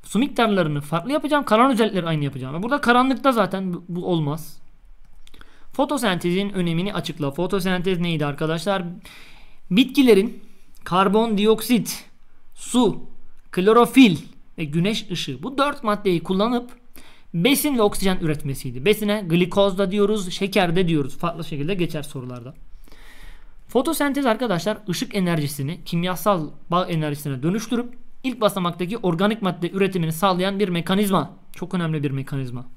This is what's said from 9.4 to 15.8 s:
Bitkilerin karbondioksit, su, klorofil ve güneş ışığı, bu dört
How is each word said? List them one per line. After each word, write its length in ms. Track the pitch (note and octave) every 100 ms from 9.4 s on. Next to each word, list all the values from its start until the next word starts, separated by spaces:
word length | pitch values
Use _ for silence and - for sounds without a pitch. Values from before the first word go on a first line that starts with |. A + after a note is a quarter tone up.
| - - -
Bitkilerin 720 | F3+ C4 - B3+ G3 A3+ - - - - -
karbondioksit, 1200 | - F#3 G3 G#3 A3+ G3+ G#3+ G#3+ - A#3+ - - - - - - - -
su, 440 | - B3+ A3 C3 - - - - -
klorofil 680 | - F#3+ A3+ A#3 B3+ A#3+ D3+ - - - -
ve 60 |
güneş 480 | D#3 D#3 F#3 A3 -
ışığı, 320 | E3+ - B2+
bu 140 | G3+ C#4
dört 260 | C#4+ -